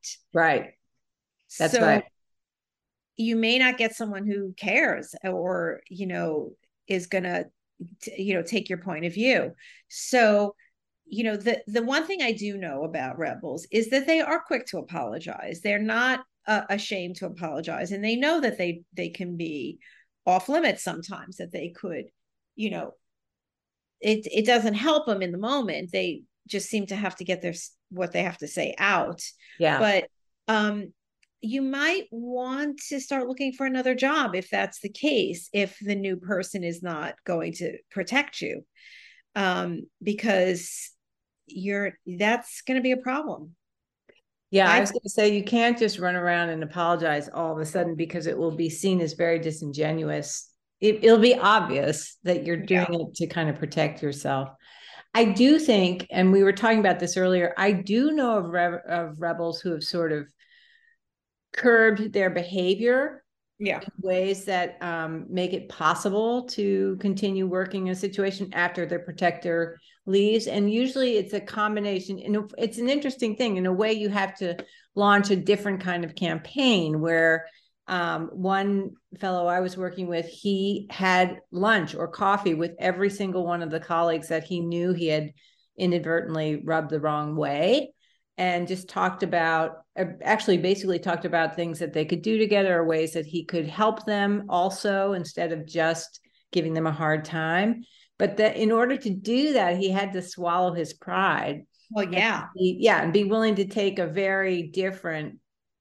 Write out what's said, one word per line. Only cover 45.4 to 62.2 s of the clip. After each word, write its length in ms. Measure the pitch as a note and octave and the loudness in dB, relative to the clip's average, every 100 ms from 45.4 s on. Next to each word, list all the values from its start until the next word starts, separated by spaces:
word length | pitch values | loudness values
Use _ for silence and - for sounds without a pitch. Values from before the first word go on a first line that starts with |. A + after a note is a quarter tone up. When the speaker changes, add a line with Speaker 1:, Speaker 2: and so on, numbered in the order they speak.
Speaker 1:
can't 340 | G3+ A#3 A#3 A#3+ | 2 2 4 4
just 220 | A3 F#3+ | 0 0
run 160 | F3+ | 0
around 360 | F3+ F3 F3 E3+ | 0 2 2 0
and 120 | D#3+ | -2
apologize 640 | D#3 F3 E3+ F3 D#3+ D3 D3 | -4 0 2 2 2 0 -2
all 220 | - E3 | -4 -4
of 60 | D#3 | -4
a 80 | D#3 | -2
sudden, 300 | F#3 E3+ D#3+ | 0 0 -2
because 300 | E3 F3 D#3+ | -4 -4 -4
it 100 | - | -2
will 160 | E3 | -2
be 160 | D#3 E3 | -2 -4
seen 300 | D#3+ G3 F#3 | -2 0 2
as 140 | D#3+ | 0
very 260 | D#3 E3+ E3 | 0 0 2
disingenuous. 1080 | D#3 D#3 D3 C#3+ D#3 D#3+ D3+ D3+ D3+ - - _ _ _ | 0 -6 -6 -2 -2 0 -2 -4 -6 -10 -12 _ _ _
It, 220 | G#3 G#3+ | 2 6
it'll 160 | A3+ A3+ | 8 10
be 160 | A#3+ | 10
obvious 840 | - F#3+ G#3+ F#3 C#3 C#3 D#3 - - | 6 6 4 4 0 0 -2 -6 -6
that 220 | F3+ F3 | -2 0
you're 180 | D#3+ E3 - | 0 -4 2
Speaker 2:
Yeah. 180 | F#3 F3 | 2 2
Speaker 1:
doing 140 | E3+ D#3 | 0 -4
it 60 | - | -4
to 100 | E3 | -4
kind 220 | F3 D#3 | 0 -2
of 80 | D3 | -2
protect 420 | C#3+ D#3+ D3+ - | -4 0 0 0
yourself. 500 | D3+ C#3 C#3 C3+ C3+ - - - - - - | -6 -4 -4 -2 -4 -10 -20 -20 -20 -20 -2
I 100 | A3+ | 2
do 340 | A3+ F#3+ B3+ D#4 | 4 6 8 8
think, 480 | D#4 G#3 F3+ F3+ - | 6 4 4 2 -2
and 180 | F3+ F#3 | 4 6
we 140 | G3 | 8
were 80 | G3 | 6
talking 260 | G3 A3+ A3 | 6 4 4
about 200 | G3 F3 | 4 2
this 160 | F3 F#3 | 0 0
earlier, 360 | F#3 F3+ F3 - | 2 4 2 2
I 160 | G3 | 2
do 400 | F#3+ F#3+ A3 D4 | 2 2 2 2
know 260 | D#4 B3 G#3+ | 2 2 0
of 60 | E3+ | 0
re-, 280 | F3 F3 E3+ - | 0 0 -2 -4
of 320 | E3+ E3 D3+ | -4 -4 -6
rebels 400 | E3+ E3+ E3+ E3 | -4 -2 -4 -4
who 120 | F#3 | -4
have 100 | D#3+ | -4
sort 300 | D3+ F3 E3 | -4 -2 -2
of 160 | D3+ D3 _ _ _ _ _ _ _ _ _ _ _ _ | -2 -6 _ _ _ _ _ _ _ _ _ _ _ _
curbed 600 | - B3 A#3 A3 G#3 G#3+ | 0 6 8 6 4 0
their 180 | G#3 | 0